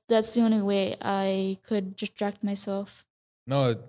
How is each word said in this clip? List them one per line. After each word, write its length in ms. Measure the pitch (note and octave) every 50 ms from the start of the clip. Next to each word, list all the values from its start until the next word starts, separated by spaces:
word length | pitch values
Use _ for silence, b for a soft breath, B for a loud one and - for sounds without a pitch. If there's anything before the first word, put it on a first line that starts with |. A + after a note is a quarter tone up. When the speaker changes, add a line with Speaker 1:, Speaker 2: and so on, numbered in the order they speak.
| _ -
Speaker 1:
that's 240 | A3+ A3 A3 - -
the 80 | A#3+
only 200 | A#3 A3 A3 G#3+
way 360 | G3 G3+ G3+ G3 F#3+ A3 - -
I 560 | - G3+ G3 G3 G3 G3 F#3+ G3 F#3+ F#3+ F#3+ - -
could 320 | - A3+ G3+ F#3+ F#3+ G3
distract 480 | - A3 - _ - G#3 G3+ G#3 - -
myself. 640 | G3+ G3+ G3 - G3+ G3 G3 G3+ - - - - _ _ _ _ _ _ _ -
Speaker 2:
No, 240 | B2 C3+ C#3 C3 B2
it 80 | A2+ A2+ -